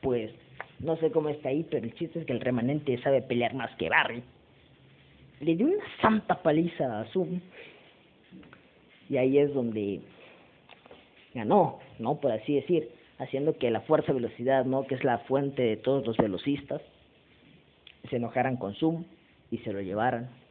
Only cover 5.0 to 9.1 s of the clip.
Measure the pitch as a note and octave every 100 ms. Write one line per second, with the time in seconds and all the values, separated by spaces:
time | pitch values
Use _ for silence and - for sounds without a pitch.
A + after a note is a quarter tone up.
5 | - - - - D3+ E3 C4 G4+ - -
6 | - A3 - F3 E3 D3+ F3 - C#3 G#2+
7 | A2 F#3 E3 F3+ - - - - - -
8 | _ _ _ - - - - _ _ -
9 | -